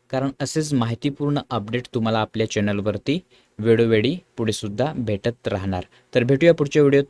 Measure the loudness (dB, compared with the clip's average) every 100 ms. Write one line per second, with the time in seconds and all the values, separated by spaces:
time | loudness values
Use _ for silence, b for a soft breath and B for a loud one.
0 | _ -4 -4 -4 -6 -4 -2 -2 -2 -2
1 | -6 -4 -4 -4 -4 -6 -4 -6 -4 -4
2 | 0 0 -2 -2 -2 0 0 0 -2 -4
3 | -2 -4 -6 b b -4 2 4 4 4
4 | 2 -2 -8 -6 -4 -4 -6 -4 -4 -2
5 | -4 -2 -4 -4 -4 -4 -4 -4 -6 b
6 | b -2 2 4 4 4 2 4 4 4
7 | 2